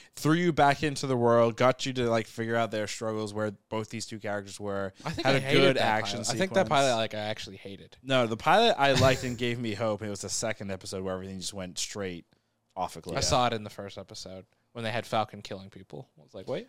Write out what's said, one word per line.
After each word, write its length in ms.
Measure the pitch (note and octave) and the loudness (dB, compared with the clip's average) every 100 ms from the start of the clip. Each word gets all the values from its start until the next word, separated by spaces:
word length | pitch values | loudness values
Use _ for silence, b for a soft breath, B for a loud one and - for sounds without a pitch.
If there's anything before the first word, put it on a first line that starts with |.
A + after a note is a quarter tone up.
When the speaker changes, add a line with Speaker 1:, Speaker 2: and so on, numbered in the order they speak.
| B - | B -2
Speaker 1:
threw 180 | D3 E3 | 2 4
you 160 | F3 | 4
back 320 | D#3 C#3+ C#3 | 6 4 4
into 240 | D3+ C#3 C3+ | 0 -2 -2
the 80 | B2+ | 2
world, 400 | A#2 A#2 A#2 A2 | 6 6 6 6
got 300 | B2+ - C3+ | 4 4 -2
you 80 | |
to, 160 | B2+ A#2 | -2 0
like, 180 | A2+ A2 | 0 -2
figure 280 | - A2+ A#2 | -6 -2 0
out 160 | A2+ | 0
their 160 | G#2+ G#2+ | -2 -4
struggles, 460 | - A2+ G#2+ G#2 | -4 -4 -4 -4
where 180 | G#2+ G#2+ G2 _ | -4 -4 -6 _
both 200 | A2 G#2+ | -8 -6
these 160 | A2+ - | -10 -10
two 140 | A2 | -8
characters 400 | G#2+ G2+ G2 F#2+ | -6 -6 -6 -10
were. 340 | G2+ G2 F#2+ - D3+ | -6 -4 -4 -6 -8
Speaker 2:
I 60 | |
think 140 | E3+ C3+ | -2 2
Speaker 1:
Had 100 | C3+ | 2
Speaker 2:
I 20 | |
Speaker 1:
a 40 | |
Speaker 2:
hated 180 | C3+ C#3+ | 4 4
Speaker 1:
good 140 | C3+ C3 | 6 4
Speaker 2:
that 60 | |
Speaker 1:
action 340 | A2+ G#2+ G#2+ G2+ | 2 2 0 -4
Speaker 2:
pilot. 60 | G#2+ | -4
I 80 | - | -2
think 160 | F#3+ | 0
that 120 | F#3+ - | 2 2
Speaker 1:
sequence. 40 | |
Speaker 2:
pilot, 260 | C#3+ C3+ A2+ | 4 4 2
like, 180 | A2 | -2
I 60 | G#2+ | -4
actually 380 | G#2 G#2+ - F#2+ | -6 -6 -10 -14
hated. 380 | G2 F#2 F2 - | -14 -16 -18 -18
Speaker 1:
No, 220 | C3 C3 A2+ | 0 2 2
the 80 | A2+ | 2
pilot 380 | D#3 G3 A#3 D3+ | 4 6 6 4
I 160 | C#3 | 4
liked 300 | B2+ C3 B2+ | 6 6 4
and 140 | B2+ A2+ | -2 -2
gave 220 | A#2+ A#2+ | -2 -2
me 140 | A#2 G2+ | -4 -2
hope. 260 | A2+ G#2 | -2 -2
It 80 | G#2+ | -4
was 120 | G2+ | -6
the 80 | G2 | -6
second 420 | - A2+ G#2+ G2+ | -4 -4 -4 -6
episode 320 | F2+ G2 G2 | -8 -8 -6
where 100 | F#2+ | -4
everything 260 | F#2 F#2+ F#2+ | -6 -6 -8
just 140 | F2 | -8
went 240 | G2+ F#2 - | -8 -10 -8
straight 480 | - G#2+ F#2+ F2 - _ _ _ _ F#2+ | -8 -6 -8 -8 -14 _ _ _ _ -6
off 200 | F2+ E2 | -6 -6
a 40 | |
cliff. 160 | F2 C#3 | -6 -4
Speaker 2:
I 40 | |
saw 260 | C3+ C#3 A#2+ | 2 2 2
it 60 | |
in 100 | A2+ | 0
the 60 | G#2 | -8
first 280 | - G2+ G2+ | -12 -14 -14
episode 480 | F#2+ G#2+ F#2+ F#2+ F2+ _ _ | -16 -14 -14 -14 -18 _ _
when 100 | A#2+ | -8
they 80 | A2+ | -4
had 140 | A#2 - | -4 -2
Falcon 360 | A2+ G#2+ G#2 | -2 -2 -8
killing 280 | - G2 F#2+ | -12 -14 -14
people. 400 | F#2 F#2 D2 - _ | -20 -16 -16 -16 _
I 40 | |
was 100 | C#3+ | _
like, 140 | G2+ F#2+ | -16 -8
"Wait, 180 | D#3 | -8